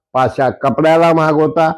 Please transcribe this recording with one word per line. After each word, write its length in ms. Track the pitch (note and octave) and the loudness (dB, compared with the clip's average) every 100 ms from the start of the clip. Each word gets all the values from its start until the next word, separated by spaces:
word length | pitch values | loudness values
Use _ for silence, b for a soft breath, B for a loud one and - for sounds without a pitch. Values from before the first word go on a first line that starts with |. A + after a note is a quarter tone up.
| _ | _
"पाशा 360 | B2+ B2 - C3 | -2 -2 -2 -4
कपड्याला 640 | - C#3 A#2 D#3+ E3 E3+ | -2 -4 0 2 2 2
महाग 200 | D#3+ D#3 | 2 0
होता, 380 | D3+ D#3 - D#3+ | 0 0 0 -2